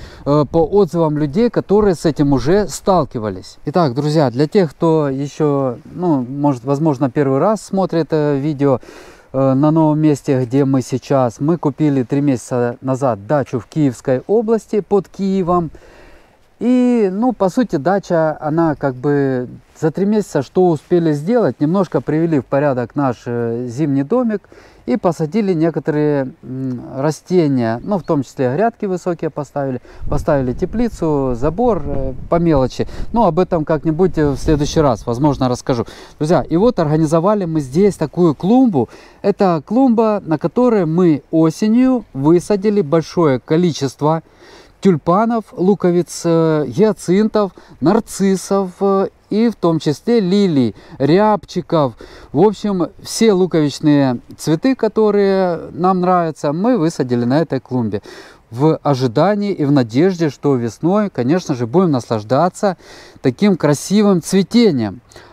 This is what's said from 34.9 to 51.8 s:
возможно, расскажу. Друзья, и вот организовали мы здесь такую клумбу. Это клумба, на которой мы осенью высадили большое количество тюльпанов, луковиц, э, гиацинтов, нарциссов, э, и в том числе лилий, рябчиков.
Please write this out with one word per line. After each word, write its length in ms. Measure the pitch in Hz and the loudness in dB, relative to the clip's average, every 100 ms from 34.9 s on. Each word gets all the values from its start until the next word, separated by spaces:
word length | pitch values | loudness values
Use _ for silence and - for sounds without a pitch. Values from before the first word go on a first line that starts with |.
| 110 - | 0 -2
возможно, 440 | 117 147 135 127 | 0 0 2 0
расскажу. 360 | 123 - 123 110 - - - | -2 -2 -2 -4 -10 -20 -8
Друзья, 260 | 151 156 | 0 0
и 120 | - 160 | 2 2
вот 240 | 226 240 | 2 2
организовали 640 | 156 156 156 160 170 214 | 0 0 2 2 2 0
мы 160 | 180 156 | -2 -4
здесь 380 | 135 139 202 170 | -2 2 2 0
такую 380 | 147 - 175 139 | -4 2 2 2
клумбу. 520 | 180 247 262 160 113 - - - | 2 4 4 2 -2 -6 -20 -6
Это 400 | 202 196 196 170 - | -4 0 0 0 -2
клумба, 560 | 220 269 226 220 208 160 | 2 2 4 2 0 -2
на 120 | 156 | -4
которой 480 | 170 - 247 220 165 | -2 0 2 2 2
мы 380 | 160 180 143 - | 2 2 2 0
осенью 760 | 165 160 160 214 226 262 254 202 | 2 2 2 0 2 2 0 -4
высадили 680 | 135 143 175 - 208 208 208 | -2 2 2 2 -2 0 0
большое 580 | 151 165 156 - 165 127 | 0 0 0 0 0 0
количество 800 | - 160 180 139 139 - 147 160 - _ - - - _ | 0 0 0 0 -6 -2 -2 -2 -4 _ -20 -20 -20 _
тюльпанов, 640 | 196 165 - 180 226 233 - | 0 2 2 0 0 -2 -6
луковиц, 680 | - 180 196 180 175 170 - 170 | -2 0 2 2 0 -2 -4 0
э, 400 | 165 165 156 139 | 2 2 0 -2
гиацинтов, 840 | 113 214 196 - 185 220 214 202 - - - | 0 0 0 0 0 2 0 -2 -4 -20 -2
нарциссов, 920 | 320 226 - - 196 190 - 196 190 - | 0 0 -2 -2 0 0 0 -2 -2 -2
э, 260 | 202 196 180 - _ | 0 0 0 -6 _
и 200 | 196 233 | 0 0
в 60 | 208 | 0
том 240 | 175 160 | 0 0
числе 400 | 160 143 - 233 | -2 -4 0 0
лилий, 560 | 185 202 196 147 120 - - - | 2 2 2 2 0 -4 -16 -2
рябчиков. 920 | 139 175 214 208 - 185 170 165 | 2 4 2 0 -4 -10 -2 0